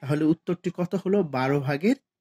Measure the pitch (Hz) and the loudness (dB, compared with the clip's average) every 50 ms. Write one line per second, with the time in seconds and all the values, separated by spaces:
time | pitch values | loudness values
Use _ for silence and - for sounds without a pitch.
0 | - 131 151 151 156 151 165 - _ - 175 - - 180 - - 180 - - 190 | -4 -2 0 2 2 2 2 0 _ -4 -6 -4 -4 -6 -4 -4 -4 -4 -4 -4
1 | - 185 190 202 185 151 135 127 131 135 143 143 135 135 143 143 160 214 277 - | -2 0 0 0 0 0 -2 -2 0 2 0 0 0 -2 -2 0 0 0 0 0
2 | _ _ _ _ | _ _ _ _